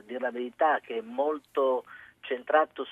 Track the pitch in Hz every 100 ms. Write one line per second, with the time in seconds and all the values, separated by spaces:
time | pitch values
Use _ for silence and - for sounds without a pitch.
0 | 104 123 123 120 123 - 156 131 - 113
1 | 113 123 147 151 - - 135 127 - -
2 | - _ - 123 127 151 156 - 131